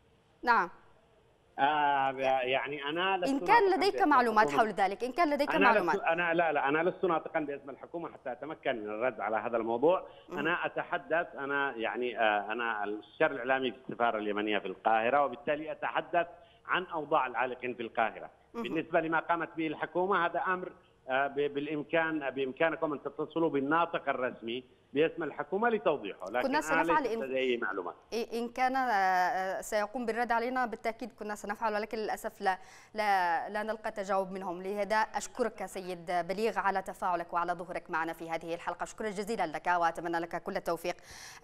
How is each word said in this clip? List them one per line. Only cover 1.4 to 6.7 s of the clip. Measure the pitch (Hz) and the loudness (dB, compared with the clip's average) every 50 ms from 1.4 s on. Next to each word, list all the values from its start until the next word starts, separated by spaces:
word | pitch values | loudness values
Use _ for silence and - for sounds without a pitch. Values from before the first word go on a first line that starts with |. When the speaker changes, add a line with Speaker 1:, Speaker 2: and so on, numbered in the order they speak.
| _ _ _ - | _ _ _ 2
Speaker 2:
آه، | 135 147 151 147 147 143 143 139 135 135 131 131 135 131 131 135 | 2 4 4 4 4 4 4 4 2 0 0 0 2 2 2 2
يعني | 123 127 135 127 117 135 147 147 139 | 2 2 0 0 0 -2 -6 -6 -4
أنا | 143 156 175 190 190 196 | -4 -2 0 0 2 0
لست | 349 - 277 269 | 2 2 0 0
Speaker 1:
إن | 277 | 2
كان | 359 381 427 480 403 | 4 6 6 6 6
Speaker 2:
ناطقاً | 381 381 | 6 4
Speaker 1:
لديك | 277 370 403 403 | 4 2 2 2
Speaker 2:
باسم | - 392 302 | 4 4 6
Speaker 1:
معلومات | 285 254 240 226 214 214 220 | 6 6 6 6 6 6 4
Speaker 2:
الحكومة. | - - 240 226 | 6 6 4 4
Speaker 1:
حول | 214 180 | 4 2
ذلك، | 208 196 185 202 - 233 | 2 2 2 0 -2 -4
إن | 254 | -2
كان | - 349 339 294 | 0 2 2 4
لديك | 294 269 294 294 | 4 2 2 2
Speaker 2:
أنا | 294 302 285 | 4 6 6
Speaker 1:
معلومات. | 240 220 208 180 170 196 | 8 6 6 4 2 2
Speaker 2:
لست، | 190 - | 2 2
أنا | 160 165 175 175 170 165 | 2 2 2 4 4 4
لا، | 175 170 160 | 4 4 4
لا، | 147 139 127 | 2 2 2
أنا | 139 | 2